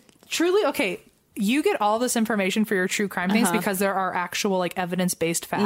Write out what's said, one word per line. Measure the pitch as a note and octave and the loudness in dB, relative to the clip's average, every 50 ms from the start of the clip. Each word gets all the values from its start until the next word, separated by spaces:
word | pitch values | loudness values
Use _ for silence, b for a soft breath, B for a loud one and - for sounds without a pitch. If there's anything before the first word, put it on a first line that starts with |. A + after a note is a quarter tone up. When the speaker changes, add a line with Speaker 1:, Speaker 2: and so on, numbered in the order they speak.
| - - _ _ - - | -6 -14 _ _ -12 -8
Speaker 1:
truly, | - - D#4+ F4+ F4+ G#4+ F#4+ C#4 | -2 0 2 4 4 4 2 2
okay, | D4 - C4+ F#3+ F3 - - - _ _ _ _ _ - | 0 0 -2 -2 -2 -6 -12 -20 _ _ _ _ _ -2
you | G3+ G3+ B3+ D4+ | 0 2 2 2
get | D4+ G#4 G4 - | 2 2 0 2
all | G#3 G#3 G#3+ A3+ | 2 0 2 2
this | B3 A#3+ - | 0 0 0
information | A#3 A3 G#3+ A#3 G#3 F#3+ F#3 - A3 G#3 | 0 0 0 0 0 0 0 0 0 0
for | - G#3+ | 2 2
your | F#3 F#3 F#3+ | 0 0 0
true | - - G#3 F#3+ | 0 -2 -2 -2
crime | - F#3+ F3 F#3 | -2 -2 0 2
things | G#3 A3+ A#3 F#3 | 2 2 2 2
Speaker 2:
Uh-huh. | F3 A3 | 2 0
Speaker 1:
because | F3 G#3+ F#3+ F3+ | 0 -2 0 0
there | G3+ G3 | 0 0
are | G3 F#3+ F#3+ F3+ - | 0 0 -2 -2 -2
actual, | F3+ F3 F3+ - - - G#3 F#3+ F#3 | -4 -4 -4 -6 -4 -2 0 0 0
like, | F3+ E3+ - - | 0 -2 -2 -4
evidence-based | F3+ F3 F3+ F3+ F#3 F3+ - - E3 E3 E3+ - - | -4 -2 -2 -2 -2 -2 -2 -2 -2 -2 -2 -4 -4
facts. | - - - G#3 | -4 -2 0 2